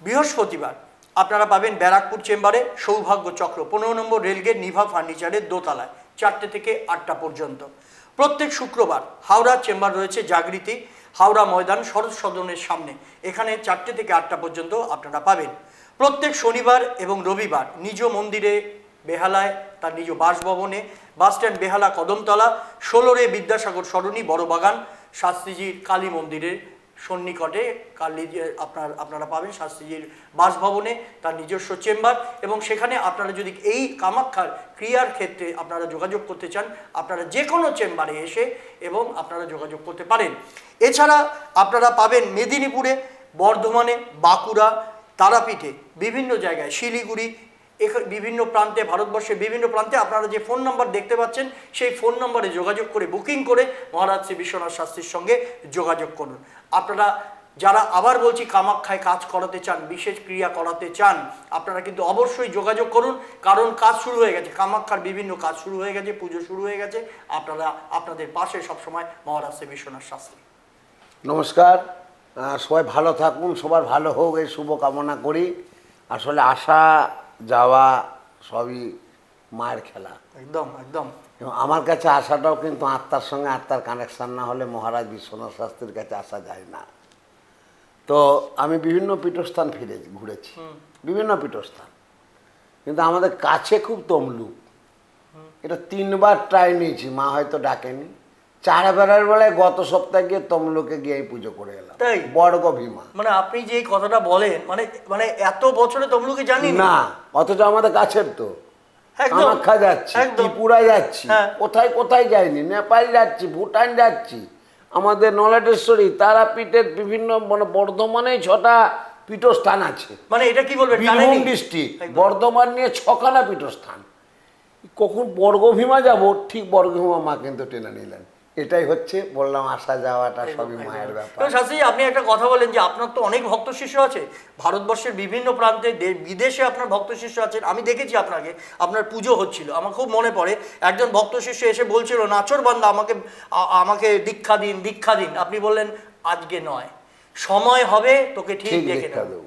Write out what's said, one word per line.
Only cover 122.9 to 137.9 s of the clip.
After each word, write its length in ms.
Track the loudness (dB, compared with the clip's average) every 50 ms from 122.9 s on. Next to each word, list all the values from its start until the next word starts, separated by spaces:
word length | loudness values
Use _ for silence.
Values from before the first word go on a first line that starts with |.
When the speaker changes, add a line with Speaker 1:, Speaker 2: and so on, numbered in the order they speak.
Speaker 2:
ছখানা 520 | -2 0 2 2 2 4 4 4 4 4
পীঠস্থান। 600 | 4 2 -2 -6 -8 -10 -12 -14 -16 -18 -18 -20 -20 _ _ _ _ _ _ _ _ _ _ _ _ _ _ _ -20 -8 -2
কখন 380 | 0 0 0 0 -2 -4 -4 0
বর্গভীমা 640 | 2 4 4 6 8 8 6 6 6 6 6 6 8
যাব, 440 | 8 8 8 8 6 4 4 2 -2 -8
ঠিক 220 | -10 -10 -2 4
বর্গভীমা 480 | 4 6 6 4 2 0 2 2 2 0
মা 180 | 0 -2 -4
কিন্তু 280 | -6 -6 -10 -10 -10 -10
টেনে 260 | -10 -12 -12 -12 -14
নিলেন। 340 | -14 -16 -16 -18 -18 -20 -20 _ _ _ _ _ -10
এটাই 280 | -10 -4 0 0 2 2
হচ্ছে, 460 | 2 0 -2 -4 -6 -6 -6 -6 -6 -4
বললাম, 320 | -2 -2 -2 -2 -2 -2
আসা 300 | -4 -6 -6 -4 -4 -4
যাওয়াটা 460 | -2 -2 -2 -2 0 -2 -2 -4 -6
Speaker 1:
একদম, 220 | -8 -8 -6 -8 -8
Speaker 2:
সবই 100 | -8 -8
Speaker 1:
একদম। 140 | -12 -12 -12
Speaker 2:
মায়ের 240 | -10 -10 -10 -10
ব্যাপার। 320 | -10 -10 -12 -10 -6 -4 -2
Speaker 1:
তো 60 | 0
শাস্ত্রীজি, 320 | 2 2 0 0 2 2
আপনি 200 | 2 4 4 2
একটা 200 | 2 0 0 0 2
কথা 220 | 2 2 4 4 4
বলেন 220 | 4 4 4 2
যে 80 | 2 2
আপনার 300 | 2 2 0 -4 -6 -6 -2
তো 60 | -2
অনেক 240 | -2 0 0 -2 -2
ভক্ত 260 | -2 -2 -2 -4 -6
শিষ্য 280 | -10 -10 -10 -2 2 2
আছে, 280 | 2 2 2 -4 -10 -10 -14 -20 -20 _ _ -4
ভারতবর্ষের 540 | -2 -2 -2 -2 -2 -2 -4 -4 -4 -8
বিভিন্ন 400 | -6 -6 -6 -6 -6 -4 -2 -2
প্রান্তে, 400 | 0 2 2 2 2 2 -2 -4
দে-, 220 | -2 -2 -2 -4 -4
বিদেশে 480 | -4 -8 -10 -4 -2 -2 0 2 2
আপনার 240 | 0 0 0 -2 -4
ভক্ত 260 | -2 -2 -2 -2 -4
শিষ্য 280 | -10 -10 -12 -8 -6 -4
আছেন। 240 | -4 -2 -4 -4 -4
আমি 180 | -4 -4 -2
দেখেছি 340 | -2 -2